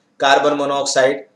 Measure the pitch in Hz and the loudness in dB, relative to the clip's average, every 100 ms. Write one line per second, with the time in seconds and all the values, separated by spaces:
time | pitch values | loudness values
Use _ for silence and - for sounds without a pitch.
0 | _ - 139 139 147 143 143 139 139 135 | _ -2 2 2 2 -2 -2 -4 -2 0
1 | 131 139 - | 0 0 -10